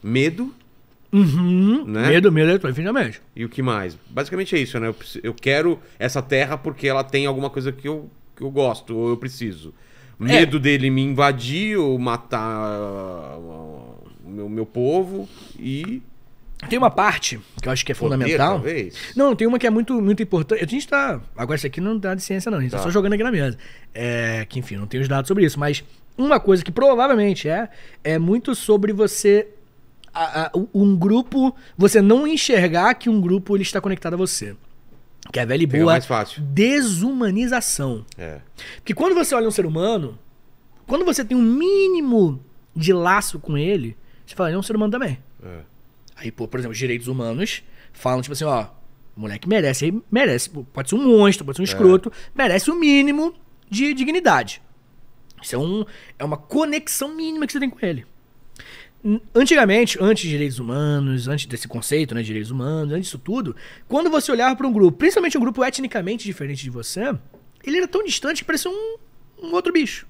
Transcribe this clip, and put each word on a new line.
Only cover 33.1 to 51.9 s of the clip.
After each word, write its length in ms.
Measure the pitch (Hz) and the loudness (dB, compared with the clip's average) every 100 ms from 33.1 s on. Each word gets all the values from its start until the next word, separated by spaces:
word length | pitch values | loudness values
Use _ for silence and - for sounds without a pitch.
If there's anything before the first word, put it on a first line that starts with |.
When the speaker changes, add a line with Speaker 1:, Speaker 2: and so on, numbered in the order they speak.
| 220 | 2
Speaker 2:
grupo 360 | 175 190 190 202 | 2 0 0 -2
ele 60 | |
está 180 | 196 196 | 0 -4
conectado 340 | 196 190 170 | -4 -4 -4
a 20 | 175 | -4
você. 400 | 185 - 104 101 - - - - - - - | -2 -4 -8 -14 -20 -20 -20 -20 -20 -20 -10
Que 60 | - | -6
é 40 | |
a 40 | 117 | -2
velha 160 | 135 | 0
e 40 | 160 | 2
Speaker 1:
Fica 120 | 139 | 4
Speaker 2:
boa 140 | 165 | 4
Speaker 1:
mais 140 | 165 - | 4 2
fácil. 340 | 120 104 - 147 139 220 285 247 175 220 | -2 -2 -6 -4 2 4 4 0 0 -2
Speaker 2:
desumanização. 920 | 269 226 190 247 247 - - 139 117 - - | 0 0 0 0 -2 -2 -4 -4 -6 -10 -14
Speaker 1:
É. 220 | 85 76 - - - - | -14 -14 -18 -20 -20 -18
Speaker 2:
Porque 180 | - | -8
quando 200 | 208 339 | -2 2
você 200 | 359 320 | 2 2
olha 120 | 254 226 | 0 0
um 20 | |
ser 160 | 208 170 | 0 -2
humano, 520 | 156 190 220 139 107 - _ - - _ - - | 0 0 -2 -4 -12 -20 _ -20 -20 _ -20 -4
quando 180 | 262 | 0
você 200 | 359 285 | 0 0
tem 120 | 220 254 | 0 2
um 60 | |
mínimo 1000 | 226 254 349 392 392 359 285 233 180 131 - - _ | 4 4 2 4 4 2 2 4 4 2 -12 -20 _
de 180 | - 160 | -4 2
laço 460 | 180 170 196 196 156 | 2 4 2 0 -8
com 180 | - 147 | -4 -2
ele, 400 | 156 196 117 110 - - - | 0 0 -2 -10 -20 -20 -20
você 80 | |
fala, 140 | - 175 | -4 -2
ele 60 | 170 | -2
é 20 | |
um 40 | |
ser 140 | 196 220 | -2 0
humano 140 | 214 | 0
também. 260 | 240 247 127 - - | 0 -4 -6 -10 -20
Speaker 1:
É. 160 | 90 85 76 - - _ - - | -18 -18 -18 -20 -20 _ -20 -14
Speaker 2:
Aí, 140 | 113 | -14
pô, 160 | - 113 | -10 -8
por 100 | 127 | -6
exemplo, 140 | 123 | -8
os 60 | 110 | -6
direitos 280 | 127 120 120 | -4 -4 -6
humanos 540 | 131 117 117 208 - - - - | -6 -4 -4 -4 -6 -14 -20 -20
falam, 280 | - 127 127 | -6 -2 -2
tipo 100 | 127 | -4
assim, 120 | 139 | -6
ó, 220 | 156 127 104 - - - - - | -2 -2 -4 -12 -20 -20 -20 -12
o 40 | |
moleque 280 | 107 104 170 | -10 -8 0
merece, 540 | 214 151 131 151 202 - | 2 2 0 -2 -2 -2
merece, 400 | 220 269 120 - | 0 2 0 -4
pode 380 | 147 127 - 131 | -10 -14 -10 -4
ser 60 | |
um 100 | 214 269 226 | 0 6 8
monstro, 260 | 202 190 | 8 4
pode 120 | 139 135 | -4 -4
ser 60 | |
um 20 | |
Speaker 1:
É. 40 | 185 | -4
Speaker 2:
escroto, 440 | 190 185 | 6 8